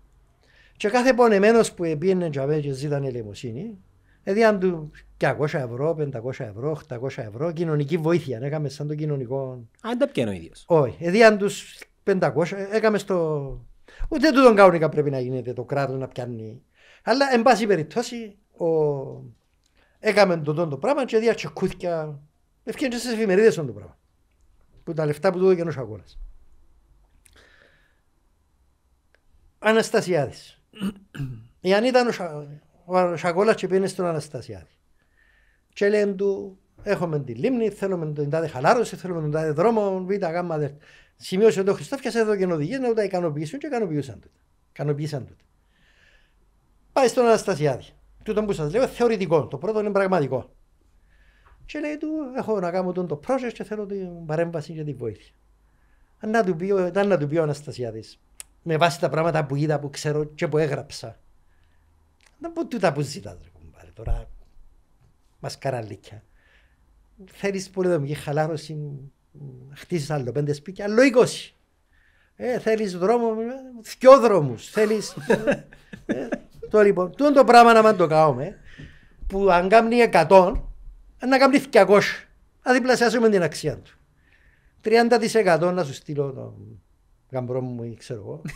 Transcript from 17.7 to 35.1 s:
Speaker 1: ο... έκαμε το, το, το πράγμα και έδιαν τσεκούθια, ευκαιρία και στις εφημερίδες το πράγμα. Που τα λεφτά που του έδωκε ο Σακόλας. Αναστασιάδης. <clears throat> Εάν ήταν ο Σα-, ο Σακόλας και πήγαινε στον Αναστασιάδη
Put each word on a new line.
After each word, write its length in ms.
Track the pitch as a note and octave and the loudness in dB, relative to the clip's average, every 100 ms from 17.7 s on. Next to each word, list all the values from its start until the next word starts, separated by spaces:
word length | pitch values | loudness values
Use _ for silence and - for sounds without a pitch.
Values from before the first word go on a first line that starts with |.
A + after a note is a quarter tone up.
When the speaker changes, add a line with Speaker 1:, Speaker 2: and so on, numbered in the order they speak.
| F#3 D3+ A3+ A#3+ A#3+ A3 G3+ _ - | 0 -2 -6 -6 -8 -14 -18 _ -6
Speaker 1:
ο... 100 | E3+ D#3+ D3+ C#3+ C3+ C3 C3 A2+ _ _ _ _ _ _ | -2 0 0 -4 -8 -14 -20 -20 _ _ _ _ _ _
έκαμε 380 | G#3+ G3+ G3 E3+ | 0 4 4 2
το, 160 | D3 | -2
το, 140 | D#3 F3 | -2 -4
το 100 | C#3 | -4
πράγμα 280 | A3 D4 B3+ | -2 -2 0
και 100 | A3 | 0
έδιαν 200 | A3+ G#3+ | 0 0
τσεκούθια, 840 | E3 - F#3+ F#3 F3 E3 D#3 C#3+ - _ _ _ | -4 -6 -8 -6 -6 -6 -6 -12 -18 _ _ _
ευκαιρία 260 | - A3 C#4 A#3 | -14 -6 -6 -4
και 60 | |
στις 100 | A#3 | -4
εφημερίδες 420 | A3 A3 F#3 A3 - | -2 2 4 4 4
το 80 | |
πράγμα. 340 | C#3+ G#2 - - _ _ _ _ _ _ _ _ | -2 -10 -16 -20 _ _ _ _ _ _ _ _
Που 100 | - | -10
τα 120 | D#3+ D3+ | -4 -2
λεφτά 260 | D3 G3 | 0 0
που 60 | F3+ | 2
του 80 | F#3+ | 4
έδωκε 160 | F#3 | 2
ο 100 | E3+ | 0
Σακόλας. 480 | D3 A2+ - - - - - - - _ _ _ _ _ _ _ _ _ _ _ _ _ _ _ _ _ _ _ _ _ _ _ _ _ _ _ _ _ _ | -6 -10 -14 -18 -18 -18 -20 -20 -20 _ _ _ _ _ _ _ _ _ _ _ _ _ _ _ _ _ _ _ _ _ _ _ _ _ _ _ _ _ _
Αναστασιάδης. 1000 | G#3 A3 A3 A3 E3+ E3+ C3+ - - _ _ - G3+ - - | 0 2 2 0 0 0 -2 -8 -20 _ _ -10 -8 -8 -14
<clears throat> 540 | - C3+ A#2 A2+ _ | -12 -12 -12 -20 _
Εάν 220 | F3+ G3+ | 0 2
ήταν 240 | A#3+ B3+ A#3+ | 4 2 2
ο 40 | |
Σα-, 240 | - F3 D3+ D3 D3 _ _ - | -2 -8 -10 -14 -18 _ _ -2
ο 320 | F3+ F3+ E3 | 0 2 0
Σακόλας 380 | F3+ E3+ G#3+ A3 | -2 2 2 2
και 120 | F#3 | 0
πήγαινε 200 | F#3 F#3+ | 0 0
στον 180 | F#3+ F3+ | -2 -4
Αναστασιάδη 680 | D#3+ - B2+ A2+ G2 D#2+ _ _ _ _ | -4 -6 -12 -14 -16 -18 _ _ _ _